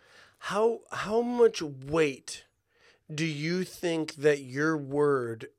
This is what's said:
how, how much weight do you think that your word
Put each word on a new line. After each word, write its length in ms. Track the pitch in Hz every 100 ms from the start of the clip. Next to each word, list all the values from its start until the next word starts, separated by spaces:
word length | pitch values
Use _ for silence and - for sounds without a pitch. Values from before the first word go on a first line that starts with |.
| _ - - _
how, 420 | - 190 226 226 -
how 300 | - 185 226
much 380 | 240 240 226 -
weight 840 | 156 135 135 160 151 127 - - - _ _ _ _ _ _
do 120 | 151 165
you 380 | 147 156 180
think 500 | 180 - 180 165 156 -
that 240 | 147 147
your 360 | 131 135 156 156
word 720 | 135 143 147 135 120 113 120